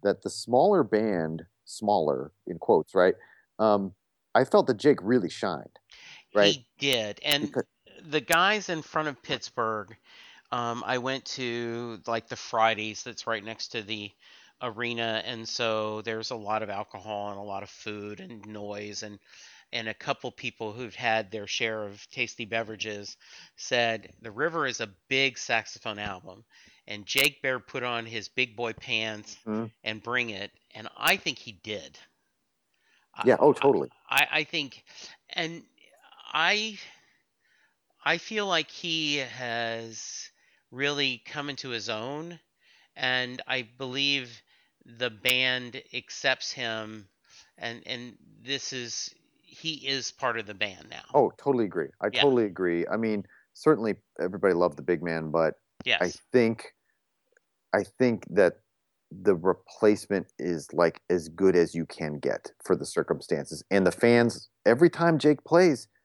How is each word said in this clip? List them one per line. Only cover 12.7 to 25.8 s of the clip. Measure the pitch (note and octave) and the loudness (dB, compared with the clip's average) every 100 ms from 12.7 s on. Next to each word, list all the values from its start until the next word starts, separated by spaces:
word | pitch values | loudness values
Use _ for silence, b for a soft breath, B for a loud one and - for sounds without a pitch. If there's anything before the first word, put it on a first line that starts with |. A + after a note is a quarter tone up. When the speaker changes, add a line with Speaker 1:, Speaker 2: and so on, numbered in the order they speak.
| G#2+ G#2+ G#2 | 4 -2 -8
Speaker 2:
that's | B2 G#2 - | -12 -8 -4
right | A2+ | -4
next | G#2 A2+ - | -6 -10 -8
to | A#2+ | -8
the | G#2 G#2+ G#2 - b b b _ | -6 -8 -10 -16 b b b _
arena, | B2 G#2+ A#2+ A#2 A#2 A2 A2 | -8 -6 -4 -2 -2 -2 -4
and | A#2 A2+ | -8 -8
so | - A#2 A2 G#2+ G#2+ | -2 0 0 -2 -4
there's | G#2+ A2 A2 | -6 -6 -6
a | A#2 | -8
lot | G#2 A2 | -4 -2
of | G#2+ | -2
alcohol | G2 G#2 G#2 G#2 G#2 G2+ | -6 -8 -12 -8 -6 -6
and | G2 | -8
a | |
lot | G2+ G2 | -8 -8
of | G2 | -10
food | - - G#2 G#2 G#2 | -12 -12 -10 -10 -12
and | F#3 A2+ G#2 | -14 -16 -14
noise, | G#2+ G#2 G#2 G#2 G2+ | -12 -10 -10 -10 -10
and, | G#2+ G2+ B B B B B | -12 -16 B B B B B
and | A#2+ A2+ | -8 -6
a | |
couple | G#2+ - C3+ B2+ | -6 -6 -6 -8
people | - B2 - A2 | -10 -12 -8 -8
who've | A2 A#2+ - | -8 -10 -4
had | A#2+ A2 G2+ | 0 0 0
their | G#2+ G2+ | -8 -6
share | - A2+ A2 | -2 -2 -2
of | G#2 G2+ - | -6 -10 -12
tasty | C3 A#2 - A2 | -6 -6 -6 -4
beverages | A2+ A2 G#2+ G#2+ G#2 G2+ - B B B - | -4 -4 -6 -8 -8 -10 -16 B B B -16
said, | - B2 A#2 A2+ F#2 _ | -2 0 2 -2 -8 _
"The | A#2 | -12
River | G#2 D#3+ E3 C#3 | -4 -2 0 -2
is | A#2+ | -2
a | A2 F#2+ _ | -6 -10 _
big | C3+ C3+ A#2 | 2 2 0
saxophone | - A2+ G#2 - | -2 -2 -2 -8